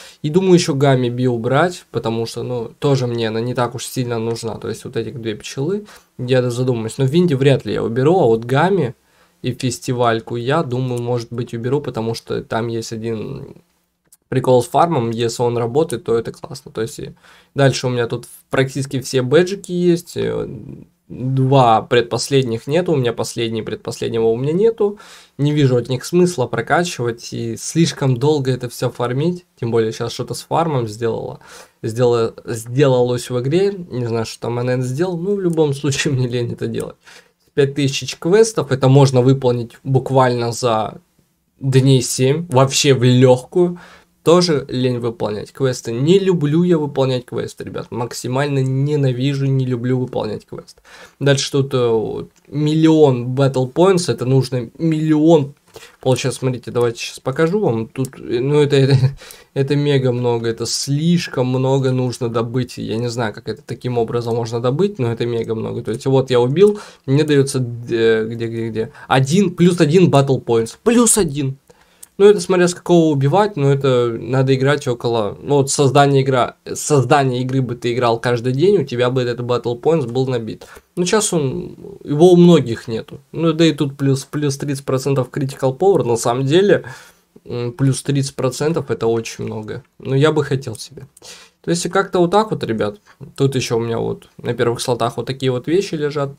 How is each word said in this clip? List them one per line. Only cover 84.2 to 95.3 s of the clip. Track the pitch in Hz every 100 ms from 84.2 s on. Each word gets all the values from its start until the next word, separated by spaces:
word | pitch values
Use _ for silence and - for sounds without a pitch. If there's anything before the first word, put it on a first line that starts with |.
плюс | - 151 147 139
тридцать | 147 139 -
процентов | 127 143 135 123
Critical | - 135 - 135 135
Power, | 190 175
на | 117 113
самом | 123 120 135
деле, | 165 202 131 - - - _ _ _
м, | - 120 120
плюс | 120 135 131
тридцать | - 139 139 -
процентов | 127 - 147 160 135
это | 113 113
очень | 117 113 -
много. | 117 110 107 110 - _
Но | - 135
я | 151
бы | 151 139
хотел | 135 135 107
себе. | - 143 - _ - - - _
То | -
есть | 170 175
и |
как-то | 190 190 185
вот | 175
так | 202 214
вот, | 139
ребят. | 120 110 104 104 _ - - -
Тут | 139 131
еще | - 117
у |
меня | 117 117
вот | 110 113 - -
на | -
первых | 120 117 117
слотах | - 117 117 -
вот |
такие | 117